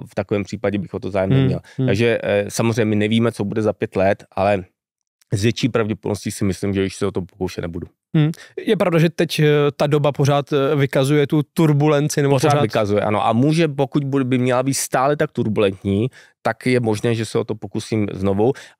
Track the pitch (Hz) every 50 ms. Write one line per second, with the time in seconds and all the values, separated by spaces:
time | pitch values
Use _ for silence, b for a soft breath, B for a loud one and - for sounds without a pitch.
0 | 87 - - - 101 - 113 104 98 - - - - 101 101 107 85 - - 95
1 | - 101 95 95 92 95 92 90 - - 90 87 B B B - 131 127 101 101
2 | 117 117 113 - - - 101 101 101 98 - - 117 117 110 120 110 107 107 104
3 | 104 107 113 113 117 117 - - 107 101 107 113 107 104 101 - 117 107 - 101
4 | 92 98 104 - - - _ 98 95 101 104 98 90 - _ _ _ _ _ _
5 | _ _ _ _ _ _ - 101 98 117 110 - - 127 - 117 110 107 107 -
6 | - 104 104 95 - 107 - - 104 98 90 - - 101 98 98 95 95 - -
7 | 104 98 90 101 90 85 - - 92 87 - - - 85 85 90 87 - _ _
8 | _ _ - 160 147 156 165 B B B B - - - 220 165 208 180 165 165
9 | 156 170 - - 180 - - - 151 151 147 147 147 143 139 - - 147 147 151
10 | 143 147 135 - 143 135 143 143 139 - 156 139 135 135 156 143 143 135 - 147
11 | 135 135 151 147 143 135 160 151 143 - _ - 165 151 151 143 147 151 151 143
12 | 147 151 - - 143 139 139 135 - 151 147 147 143 107 - 120 110 98 104 104
13 | 101 107 107 101 95 113 113 113 131 151 160 160 170 156 139 139 143 131 - 147
14 | 143 135 131 139 131 123 127 123 123 127 123 127 131 139 135 - - - - 135
15 | 127 143 151 151 156 151 - - 117 110 101 101 107 98 98 - - 101 98 98
16 | 113 127 B B B B B _ - 113 113 - - 131 127 123 117 110 107 101
17 | - 120 117 110 113 - - 117 104 - 113 107 - 101 - 113 - - 117 110
18 | 104 98 - 95 95 98 98 98 107 127 135 B B B B _